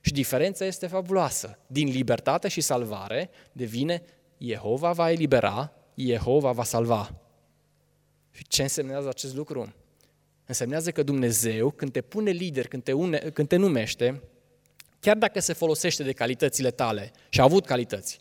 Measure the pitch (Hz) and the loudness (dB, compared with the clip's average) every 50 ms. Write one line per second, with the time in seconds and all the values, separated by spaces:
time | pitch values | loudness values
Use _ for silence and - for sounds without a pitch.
0 | _ - 143 143 131 - - 127 151 190 196 - 190 190 185 - - 175 175 190 | _ 0 0 0 0 0 2 2 2 0 0 -2 -6 -6 -6 -6 -8 -4 -4 -4
1 | 185 175 196 190 165 135 - - - 110 107 _ _ _ 131 143 151 139 127 131 | -2 0 2 2 2 2 0 -4 -8 -8 -14 _ _ _ -2 0 0 0 0 0
2 | 127 117 120 113 - 135 139 175 - 196 - 170 160 - 143 123 120 110 104 98 | 2 2 0 0 2 0 0 2 0 -2 -2 -2 -2 0 0 -2 -2 -4 -8 -10
3 | 95 104 107 131 175 180 - - - _ _ 123 123 110 107 120 139 156 175 170 | -8 -6 -4 -4 -4 -6 -12 -20 -20 _ _ -8 -8 -6 -2 -2 -2 -2 -2 -4
4 | 170 - _ _ _ _ _ _ - 120 110 98 - 107 117 135 156 170 175 170 | -6 -14 _ _ _ _ _ _ -8 -8 -8 -6 -2 -2 -2 0 0 0 0 2
5 | 165 165 170 165 160 143 135 120 - 98 - 113 139 151 - - _ _ _ - | 2 2 2 2 4 4 4 4 4 2 0 -2 -6 -8 -10 -20 _ _ _ -4
6 | 131 123 117 113 - 123 131 151 143 135 123 117 117 - - 117 117 117 120 107 | -2 0 0 0 2 2 2 4 4 2 0 0 -2 -2 0 0 2 2 0 0
7 | 104 - - - _ _ _ _ _ _ _ _ _ _ _ _ _ _ _ _ | 0 -6 -12 -18 _ _ _ _ _ _ _ _ _ _ _ _ _ _ _ _
8 | _ _ _ _ _ _ _ - - _ - - 139 139 - - 143 135 135 139 | _ _ _ _ _ _ _ -20 -8 _ -2 -2 -2 -2 -2 -4 -4 -4 -6 -6
9 | 143 135 127 - - 135 131 135 151 - 151 127 113 107 - _ _ _ _ _ | -6 -6 -8 -8 -10 -10 -8 -10 -10 -8 -8 -8 -8 -10 -14 _ _ _ _ _
10 | _ _ _ _ _ _ _ _ _ - 127 - 127 117 143 160 160 180 160 - | _ _ _ _ _ _ _ _ _ -8 -4 -4 -4 -2 -2 -2 -2 -2 0 0
11 | 143 139 143 135 127 120 113 107 117 113 110 110 113 139 147 - - 139 123 127 | 0 0 2 2 2 2 2 2 0 0 0 2 0 0 0 -2 -8 -4 -4 -4
12 | 123 - - 208 214 208 185 175 185 180 147 131 - - - 127 120 - 131 143 | -6 -4 -4 -2 0 0 0 -2 -4 -4 -2 -4 -4 -4 -6 -8 -4 -2 0 0
13 | 175 180 160 147 - 156 147 - 147 143 - 180 196 196 156 120 107 - - - | 0 0 0 -2 -2 -4 -2 -2 0 4 4 4 4 4 4 2 0 -2 -2 0
14 | 120 123 135 139 - - _ _ _ _ _ _ _ _ _ _ - _ _ _ | 0 0 0 -2 -12 -20 _ _ _ _ _ _ _ _ _ _ -20 _ _ _
15 | - 202 214 214 214 196 - 196 170 - 165 - 170 160 156 143 - - - - | 2 2 4 4 2 0 0 -2 -2 -2 -2 0 2 2 2 2 2 0 0 0
16 | 147 131 131 - 120 120 131 120 147 139 - - 135 127 117 - 131 117 110 104 | -2 -4 -2 -2 -2 -2 0 2 0 0 2 2 0 0 0 0 0 0 0 -4
17 | 101 113 _ _ _ _ - - 127 135 165 196 185 - 135 123 120 - - 98 | -6 -10 _ _ _ _ 4 6 6 8 8 6 4 4 -2 -2 -2 -2 -6 -8
18 | 95 - - - | -8 -10 -14 -14